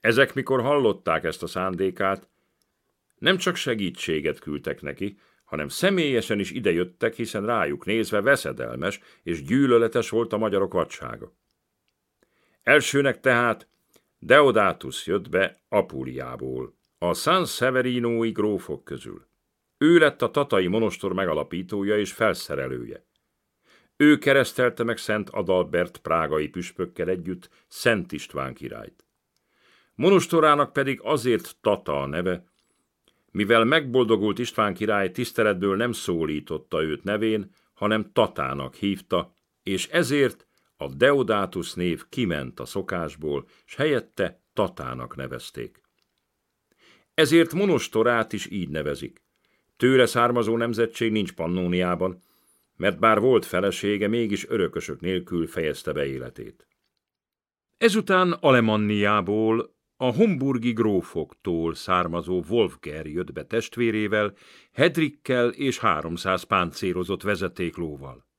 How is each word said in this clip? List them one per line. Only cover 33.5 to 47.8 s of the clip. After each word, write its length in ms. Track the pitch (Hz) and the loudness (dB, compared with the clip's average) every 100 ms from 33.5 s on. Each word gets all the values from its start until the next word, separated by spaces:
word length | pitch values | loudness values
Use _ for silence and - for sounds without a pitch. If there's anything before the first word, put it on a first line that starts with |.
| 117 | 4
megboldogult 760 | 113 160 135 127 113 107 104 98 | 4 2 2 2 4 4 2 -2
István 340 | 120 - 104 | -4 -2 -2
király 380 | 92 107 101 95 | 0 -2 0 -2
tiszteletből 640 | 92 120 - 107 92 98 98 | -4 -6 0 0 2 0 0
nem 160 | 120 | -2
szólította 920 | 107 - 85 78 76 - 78 - 82 | -4 -4 -2 -2 -4 -6 -10 -4 -2
őt 200 | 78 73 | -2 -4
nevén, 480 | 92 104 110 107 95 _ _ | -4 -2 0 -2 -6 _ _
hanem 380 | _ 104 110 101 | _ -2 -2 0
Tatának 640 | - 107 - 67 69 67 - | 0 0 0 -6 -6 -8 -4
hívta, 600 | 101 95 - 90 - _ _ _ | -2 -2 -2 -2 -2 _ _ _
és 240 | - 92 - | -6 -4 -2
ezért 600 | - 127 147 127 - _ _ _ _ | 0 0 2 2 0 _ _ _ _
a 100 | 69 | -10
Deodatus 840 | 67 131 143 107 104 92 90 85 | 2 4 4 2 0 -2 -6 -8
név 320 | - 87 80 - | -4 -2 -2 -6
kiment 500 | - 107 76 65 - | -4 -2 -2 -6 -12
a 60 | 62 | -8
szokásból, 840 | 98 92 90 78 78 76 71 - _ _ | -8 -6 -6 -6 -8 -6 -6 -8 _ _
s 100 | - | -4
helyette 640 | 151 131 - - 90 - _ | 0 -2 -4 -6 -6 -6 _
Tatának 640 | - 98 - 65 64 62 - | -2 -2 -4 -10 -10 -12 -12
nevezték. 640 | 65 64 - - 57 _ _ _ _ _ _ _ _ _ _ _ _ _ _ | -10 -12 -12 -14 -14 _ _ _ _ _ _ _ _ _ _ _ _ _ _
Ezért 400 | - 156 165 165 | 2 6 6 4
monostorát 800 | 156 202 139 | 2 2 2